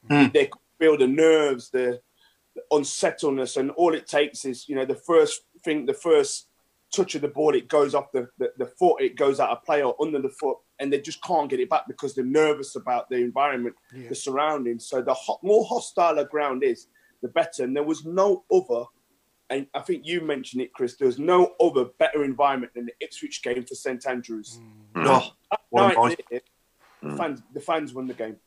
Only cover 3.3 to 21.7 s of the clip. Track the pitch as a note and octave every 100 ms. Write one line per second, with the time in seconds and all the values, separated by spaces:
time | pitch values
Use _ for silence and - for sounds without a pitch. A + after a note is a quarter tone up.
3.3 | C3+ B2+ C#3+ C#3 D#3 F3 D#3 - D3 D3
4.3 | - C#3 A#2+ - C3+ C3 B2 - E3 D3+
5.3 | - _ _ F3 D3+ C3 C3 E3+ D3+ C3+
6.3 | - _ _ _ _ _ - F#3 D#3 C#3+
7.3 | D3 D3+ C3+ - D3+ C#3 C#3 - C3 A#2+
8.3 | _ B2 - B2 - F3+ - C3 B2 C#3
9.3 | C#3 C3+ A#2+ - D3+ C3+ - D#3 D3 C3+
10.3 | - C#3 B2 _ - C#3 C#3 - - -
11.3 | E3 C#3+ B2+ B2 D3+ - - C#3 C3 B2+
12.3 | D3+ D#3 D3 C3+ B2 B2+ B2 - B2 B2
13.3 | C3+ C#3+ C3 A#2+ - _ B2+ A#2+ C3 -
14.3 | C3+ D3+ D3+ A#2+ A#2 - C3 B2 B2+ -
15.3 | - F#3 G#3+ F#3 A#3+ - - E3+ D#3 C#3
16.3 | D3+ D3 B2+ C3+ A#2+ _ _ _ _ A#2+
17.3 | E3+ E3 - B2+ C#3 D3+ D3+ D#3 F3+ G3+
18.3 | F#3 _ F#3 F#3 A#2+ A#2+ _ _ _ _
19.3 | _ _ C3+ C3+ C#3+ - D#3+ D3 F3 D#3+
20.3 | C#3 B2 B2 C3 - B2 - C3+ A#2+ D#3
21.3 | F3+ F3+ - E3